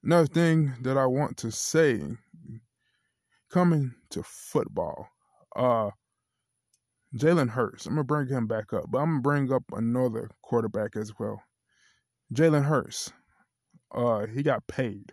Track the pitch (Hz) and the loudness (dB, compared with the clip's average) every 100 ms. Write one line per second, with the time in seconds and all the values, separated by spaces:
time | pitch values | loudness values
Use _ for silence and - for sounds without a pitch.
0 | 101 170 151 165 170 160 147 123 123 135 | 4 4 4 4 4 4 2 -2 -2 2
1 | 131 131 147 - 117 104 - 160 156 113 | 2 2 -2 -4 -8 -6 0 4 4 2
2 | 71 113 _ - - 113 _ _ _ _ | -4 -10 _ -20 -18 -20 _ _ _ _
3 | _ _ _ _ _ 180 180 156 135 - | _ _ _ _ _ 2 4 4 0 -6
4 | _ - - - - 143 - - 85 - | _ -12 -12 -16 -4 -2 -2 -4 -6 -8
5 | - _ _ _ _ - 127 117 104 - | -14 _ _ _ _ -2 2 2 0 -6
6 | _ _ _ _ _ _ _ _ _ _ | _ _ _ _ _ _ _ _ _ _
7 | _ 117 147 175 127 117 113 - - 147 | _ 0 4 4 2 0 -2 -4 -4 -4
8 | 131 151 135 131 110 110 107 104 - 120 | 0 -2 0 -2 -2 -4 -2 -6 -2 -2
9 | 151 156 127 147 135 131 - - 117 123 | 0 0 2 0 2 -2 -2 -4 -2 0
10 | 127 110 113 - - 120 110 104 104 107 | 0 -2 -8 -16 -2 0 0 -2 -4 -6
11 | 107 107 107 107 _ _ _ _ _ _ | -8 -8 -8 -8 _ _ _ _ _ _
12 | _ _ _ 117 165 151 143 151 - - | _ _ _ 2 4 4 2 0 -2 -10
13 | - - _ _ _ _ _ _ _ - | -12 -14 _ _ _ _ _ _ _ -2
14 | 120 110 107 117 143 120 - - 123 101 | 0 0 -2 -2 0 0 -4 -4 -4 -6
15 | - | -16